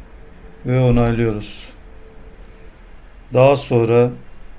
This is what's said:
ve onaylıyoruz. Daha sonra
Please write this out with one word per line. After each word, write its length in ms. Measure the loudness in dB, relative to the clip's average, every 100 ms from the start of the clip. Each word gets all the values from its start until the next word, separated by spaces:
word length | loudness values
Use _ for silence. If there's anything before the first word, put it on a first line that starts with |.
| -20 -20 -20 -20 -20 -12 -4
ve 140 | 0
onaylıyoruz. 880 | 4 4 2 0 -2 -4 -8 -16 -18 -20 -20 -20 -20 -20 -20 -20 -20 -20 -20 -20 -20 -20 -20 -20 -2
Daha 220 | 4 4 4
sonra 540 | 0 0 2 4 2 -2 -14 -18 -18